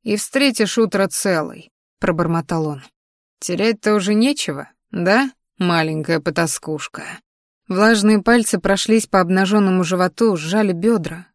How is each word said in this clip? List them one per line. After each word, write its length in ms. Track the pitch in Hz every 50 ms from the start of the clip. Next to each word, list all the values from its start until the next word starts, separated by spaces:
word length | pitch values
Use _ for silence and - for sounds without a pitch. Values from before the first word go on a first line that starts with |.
| -
и 120 | 226 208
встретишь 640 | 208 - - - 269 277 277 226 - 220 190 - -
утро 300 | 226 190 - 196 196 185
целой", 640 | - - - 202 180 160 151 - - - - _ _ _ _ _ _ -
пробормотал 680 | - - 165 160 170 160 165 165 165 - 170 165 156 156
он. 160 | 147 135 131 - _ _ _ _ _ _ _ _ _ -
"Терять-то 560 | - - 180 165 202 226 226 214 - 214 214
уже 180 | 208 185 196 214
нечего, 560 | 214 226 269 294 294 - - 147 139 143 - _ _ _ _
да, 400 | - 175 175 180 202 240 277 262 - _ _ _ _ -
маленькая 640 | 185 175 175 165 160 156 156 156 151 - 165 160
потаскушка?" 800 | 151 175 151 - 170 156 - - - - 156 147 - - - - - - - - _ _ _ _ _ _ _ _ _ -
Влажные 500 | 190 185 208 220 226 214 196 214 214 208
пальцы 380 | 190 - 233 240 220 - - 185
прошлись 480 | - 202 196 185 - - 220 226 214 -
по 140 | - 190
обнажённому 640 | 185 170 185 185 190 185 208 214 202 190 185 185 180
животу, 500 | 160 185 180 - - - - 233 226 196
сжали 380 | 160 151 160 185 214 214 196 185
бёдра, 540 | 165 175 226 233 208 160 - - 170 180 _ _